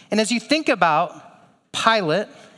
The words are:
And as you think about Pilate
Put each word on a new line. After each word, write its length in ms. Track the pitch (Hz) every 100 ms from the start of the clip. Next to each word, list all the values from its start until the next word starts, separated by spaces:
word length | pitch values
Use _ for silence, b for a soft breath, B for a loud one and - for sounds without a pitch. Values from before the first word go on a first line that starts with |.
| B
And 100 | 214
as 100 | 220
you 80 | 233
think 300 | - 302 311
about 460 | 226 170 151 170 - - - _ _ _
Pilate 560 | - 226 226 170 170 - B B